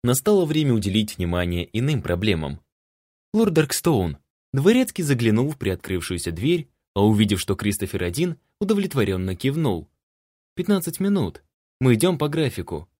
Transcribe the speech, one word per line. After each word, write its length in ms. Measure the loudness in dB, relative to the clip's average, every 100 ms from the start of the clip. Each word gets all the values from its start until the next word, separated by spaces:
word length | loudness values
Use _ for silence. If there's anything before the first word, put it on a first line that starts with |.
Настало 420 | 0 0 2 2 2
время 280 | 0 2
уделить 460 | 2 2 0 -2 -4
внимание 500 | -2 0 0 -2 -4
иным 300 | -2 0 -2
проблемам. 580 | -2 -2 0 0 -2 -10 _ _ _ _ _ _ _
«Лорд 220 | 0 2
Даркстоун». 640 | 2 0 0 0 2 0 -4 _ _ _
Дворецкий 500 | 2 4 4 2 -2
заглянул 480 | -2 2 2 2 0
в 80 | -2
приоткрывшуюся 720 | -4 -4 -4 -6 -4 -6 -6
дверь, 360 | -4 -2 -2 -4 _ _ 2
а 100 | 4
увидев, 340 | 4 4 2
что 140 | -2
Кристофер 500 | -2 -2 -4 -6 -6
один, 340 | -6 -2 -4 -4 _ _
удовлетворенно 760 | -2 0 0 0 0 0 -2 -2
кивнул. 520 | -2 0 -2 -2 -6 _ _ _ _ _ _ -8
«Пятнадцать 440 | 0 0 0 -4
минут. 440 | 0 0 -2 -6 _ _ _ _
Мы 140 | 2
идем 240 | 4 4 2
по 100 | -2
графику». 640 | 0 -2 -4 -8 -10 -12